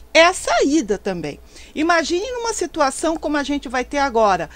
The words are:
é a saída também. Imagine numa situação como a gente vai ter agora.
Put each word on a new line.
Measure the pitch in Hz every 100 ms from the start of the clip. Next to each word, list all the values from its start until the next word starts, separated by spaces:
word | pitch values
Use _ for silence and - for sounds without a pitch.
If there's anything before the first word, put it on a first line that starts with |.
| -
é | 311
a | 349
saída | 370 508 679 320 311 214 190
também. | 208 175 147 - - - -
Imagine | - 320 339 294 349 508
numa | 494 453
situação | 427 330 - 269 - 320 320
como | 311
a | 294
gente | 277 285 269
vai | 254
ter | 247 285
agora. | 277 226 214 180 151